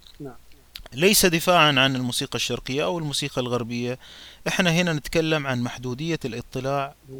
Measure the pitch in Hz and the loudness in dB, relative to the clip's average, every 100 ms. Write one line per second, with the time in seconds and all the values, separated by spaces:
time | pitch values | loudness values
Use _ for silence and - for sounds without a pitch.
0 | - - 139 117 - - _ - - 127 | -18 -16 -16 -16 -20 -20 _ -18 -14 0
1 | 190 208 202 165 185 175 151 131 135 131 | 4 6 4 4 4 6 6 6 4 2
2 | 123 - 135 120 - 120 - 135 170 175 | -2 -4 -4 -4 -4 -4 -4 -2 -2 -2
3 | 151 135 143 135 120 120 113 120 120 127 | -4 -4 -2 -2 -2 -2 -2 -4 -4 -6
4 | - - - - - - 180 165 175 151 | -12 -20 -20 -8 -4 0 2 2 2 -2
5 | - 170 160 156 135 127 120 - 123 123 | 0 0 2 0 0 -2 -2 -6 -8 -6
6 | 165 156 131 117 - 131 135 139 139 - | -4 -4 -4 -8 -8 -8 -4 -4 -6 -10
7 | 131 | -18